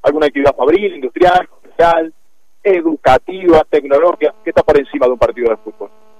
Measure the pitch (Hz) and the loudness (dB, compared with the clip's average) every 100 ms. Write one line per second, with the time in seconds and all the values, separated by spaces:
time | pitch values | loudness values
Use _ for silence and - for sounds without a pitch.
0 | 135 151 147 139 139 - 127 180 202 160 | 0 0 -2 0 -2 0 0 0 -2 -6
1 | 127 156 175 180 - - - - 170 165 | -10 0 2 2 -2 -18 -18 0 2 2
2 | 165 - - - - - 202 180 160 151 | -4 -12 -20 -20 -20 -6 -2 0 -2 -2
3 | - 131 - 185 180 160 - 151 135 139 | 0 0 -2 -4 2 2 2 -4 0 0
4 | 175 - 147 - 165 165 160 147 135 143 | 0 0 -4 -4 -2 -2 2 0 -2 -2
5 | 127 123 117 113 117 110 110 - 101 - | -2 0 -2 -2 -4 -4 -8 -16 -18 -18
6 | - | -20